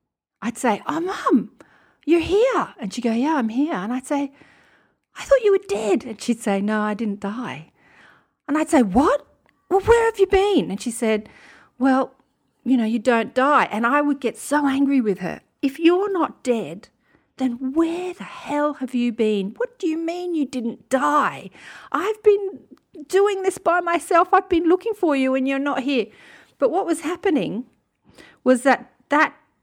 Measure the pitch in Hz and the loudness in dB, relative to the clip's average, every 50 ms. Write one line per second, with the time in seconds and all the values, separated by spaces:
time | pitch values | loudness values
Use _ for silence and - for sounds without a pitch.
0 | _ _ _ _ _ _ _ _ - 233 240 - - 240 202 - - - 294 320 | _ _ _ _ _ _ _ _ -8 -8 -6 -2 -2 -2 -2 -2 -4 -4 -4 -4
1 | 339 370 403 - - 554 349 226 180 - - _ - _ _ _ _ _ _ _ | -4 -4 -6 -4 0 2 2 2 2 -2 -10 _ -20 _ _ _ _ _ _ _
2 | _ 277 330 339 320 330 349 415 480 539 466 320 - - - - 262 196 - 247 | _ 0 2 2 2 2 2 2 4 2 2 0 -2 -4 -8 -10 -10 -8 -6 -4
3 | 226 233 220 233 262 302 320 285 233 220 220 254 294 320 302 190 180 214 247 254 | -2 -2 0 0 0 0 0 0 -2 -2 0 -2 -2 -2 -2 -4 -6 -6 -6 -6
4 | - - 302 277 285 269 - _ - - _ _ _ _ _ _ _ _ _ _ | -4 -4 -4 -4 -4 -6 -8 _ -20 -20 _ _ _ _ _ _ _ _ _ _
5 | _ _ _ - - - 554 508 466 415 392 381 381 - 403 415 440 415 381 247 | _ _ _ -16 0 2 2 4 4 4 2 2 0 -2 -4 -2 0 0 0 0
6 | - 240 220 - - - 226 226 - 220 196 196 196 208 214 214 208 214 208 196 | -2 -6 -12 -6 -4 -4 -4 -2 -2 -2 -2 0 0 0 -2 0 -2 -2 -4 -4
7 | 233 208 196 202 - 196 214 247 247 160 123 151 160 - _ _ _ _ _ - | -4 -6 -6 -6 -8 -8 -8 -8 -8 -10 -10 -12 -14 -18 _ _ _ _ _ -20
8 | - - _ _ _ _ _ _ _ - 277 302 311 311 349 285 240 196 180 240 | -20 -20 _ _ _ _ _ _ _ -4 -2 -2 0 2 2 2 2 4 4 4
9 | 294 392 571 - - _ _ _ _ _ _ _ _ - 349 392 381 427 466 466 | 4 4 2 0 -2 _ _ _ _ _ _ _ _ -2 0 2 4 4 4 4
10 | 453 453 440 - 392 370 403 381 392 415 403 294 175 170 190 196 - 240 226 - | 4 2 2 2 2 4 4 2 2 2 2 2 0 0 -4 -6 -8 -8 -6 -2
11 | 240 220 220 214 214 - - - - - - - - _ _ - 254 269 262 262 | -2 0 0 -2 -4 -8 -18 -20 -20 -20 -20 -20 -20 _ _ -2 0 2 2 2
12 | 269 - - _ _ _ _ _ _ _ _ _ - 233 262 240 220 220 226 233 | 0 -2 -8 _ _ _ _ _ _ _ _ _ -2 0 0 2 2 0 -2 -2
13 | 214 254 240 226 226 240 - 254 262 285 294 254 - - - 220 233 233 269 294 | 0 2 2 2 0 -2 0 0 2 4 4 4 2 2 0 -2 0 0 0 2
14 | 294 294 285 285 - 220 - - - - 285 294 294 277 269 269 285 269 277 262 | 2 0 -2 -2 -4 -6 -6 -6 -4 -2 0 0 0 0 2 2 2 2 2 2
15 | 226 214 185 - 190 165 - - - _ _ _ - 269 269 - 330 330 349 370 | 2 0 -2 -2 -6 -8 -8 -10 -14 _ _ _ -4 -4 -2 2 2 4 4 4
16 | 403 415 392 339 311 - - - - 254 240 226 180 143 165 202 - - _ _ | 2 0 0 -2 -2 -2 -4 -6 -4 -2 -2 -2 -4 -6 -10 -14 -16 -20 _ _
17 | _ _ _ _ _ _ _ - 262 254 233 247 269 262 269 320 330 330 330 359 | _ _ _ _ _ _ _ -4 -4 -4 -4 -4 -6 -2 0 0 0 0 0 -4
18 | 359 359 359 - 196 - - - - - 294 294 294 302 285 - 262 233 - 240 | -6 -8 -10 -10 -14 -16 -16 -16 -10 -6 -2 -2 -2 -2 -2 -6 -8 -4 -2 -2
19 | 240 240 220 - 220 214 214 202 190 196 233 - 480 494 _ - - 320 311 330 | -2 -2 0 0 0 0 0 0 -2 -4 -6 -6 -8 -8 _ -6 -4 -4 -2 -2
20 | 330 330 349 359 359 359 339 311 285 - - 254 226 233 - - _ _ 254 262 | -4 -4 -6 -6 -6 -4 -2 -2 -2 -4 -4 -6 -6 -6 -8 -10 _ _ -2 0
21 | 277 294 294 294 240 175 139 135 - 185 - - - - - - - - - 294 | 0 0 2 0 0 -2 -4 -8 -14 -18 -20 -20 -20 -20 -20 -20 -10 -6 -6 -4
22 | 349 415 427 427 - 427 403 403 403 381 359 - - _ - - _ _ - 339 | -2 -4 -4 2 2 4 4 4 0 -6 -10 -12 -16 _ -20 -20 _ _ -20 -20
23 | - - - 381 403 415 403 381 381 381 - - - 339 339 359 349 339 339 339 | -8 0 2 2 4 4 2 0 -2 -4 -4 -2 0 0 0 2 2 0 -2 -2
24 | - - 392 330 370 - - 381 - - 359 330 349 320 359 370 - 453 415 - | 0 2 4 4 4 4 4 2 2 2 0 2 4 4 2 2 2 -4 -4 0
25 | 370 320 285 269 262 262 262 269 262 269 277 269 277 285 269 269 240 277 285 247 | 0 0 2 2 2 2 2 0 0 -2 -2 -2 -2 -2 -4 -2 -2 -2 0 -2
26 | 196 - - - - - - - - _ _ _ 285 233 294 381 - 330 320 330 | -2 -4 -8 -18 -20 -20 -20 -20 -20 _ _ _ 0 0 0 0 0 -2 -2 -4
27 | - 302 359 349 - 392 311 254 175 151 175 220 254 - _ _ _ _ _ _ | -4 -6 -6 -2 -2 0 0 0 -2 -4 -6 -8 -10 -12 _ _ _ _ _ _
28 | _ _ _ - - - _ _ - 254 254 240 - 277 240 - - - _ _ | _ _ _ -20 -20 -20 _ _ 2 2 2 4 4 2 0 0 -2 -10 _ _
29 | _ - 285 294 311 - - _ _ _ _ _ | _ -2 0 2 2 0 -2 _ _ _ _ _